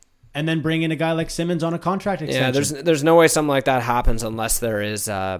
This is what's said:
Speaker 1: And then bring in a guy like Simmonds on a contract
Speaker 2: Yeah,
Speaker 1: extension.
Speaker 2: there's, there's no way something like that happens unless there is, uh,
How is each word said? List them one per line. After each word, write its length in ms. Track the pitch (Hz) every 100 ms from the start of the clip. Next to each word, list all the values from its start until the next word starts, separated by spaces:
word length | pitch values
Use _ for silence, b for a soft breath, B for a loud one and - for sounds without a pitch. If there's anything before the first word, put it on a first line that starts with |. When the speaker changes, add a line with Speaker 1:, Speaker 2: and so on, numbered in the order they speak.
| _ _ _ 143
Speaker 1:
And 120 | 156
then 140 | 160
bring 200 | 147 160
in 100 | 160
a 40 | 156
guy 160 | 160
like 180 | 165 160
Simmonds 340 | - 170 175
on 120 | 165 165
a 40 |
contract 420 | 175 190 208 185
Speaker 2:
Yeah, 40 | 151
Speaker 1:
extension. 260 | 131 127
Speaker 2:
there's, 180 | 131 143 147
there's 200 | 156 160
no 120 | 151 165
way 100 | 160
something 220 | 160 151
like 160 | 135 131
that 180 | 131
happens 400 | 117 120 123 113
unless 340 | 113 113 113 -
there 240 | 117 104
is, 260 | 104 107 110
uh, 300 | 101 95